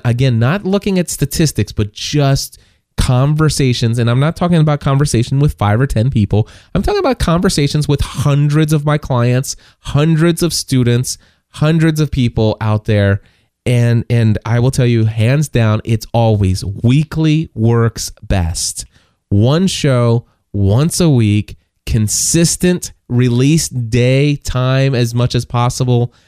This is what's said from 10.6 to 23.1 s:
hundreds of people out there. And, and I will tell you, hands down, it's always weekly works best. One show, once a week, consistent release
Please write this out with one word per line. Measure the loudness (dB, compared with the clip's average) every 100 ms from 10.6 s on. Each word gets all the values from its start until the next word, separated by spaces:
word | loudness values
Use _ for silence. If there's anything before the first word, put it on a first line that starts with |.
| -2 0 2 0 -2 -8 _ _ _
hundreds | -2 0 2 2 0
of | -2
people | 0 -2 0 0 0
out | -2 -2
there. | 0 0 2 0 -4 _ _ _
And, | -2 0 2 0 0
and | 0 2 0
I | 0 0
will | 0
tell | 2
you, | 0 2 0
hands | 0 0 0 0
down, | 0 2 0
it's | -2 -4 -2
always | -2 0 2 0 -2
weekly | -6 -2 2 2 0 -2 0 0 -2
works | -2 0 2 0 -2 -12 -14
best. | -4 -2 -2 -4 -8 -10 -16 _ _ _ _
One | 0 2 2 0
show, | 0 0 2 2 0 -2 _ _
once | -2 0 2 0 0
a | 2
week, | 4 2 0 -2 -12 _ _ -4
consistent | -2 -2 -2 -2 0 0 0 -2 -2 -6 -18
release | _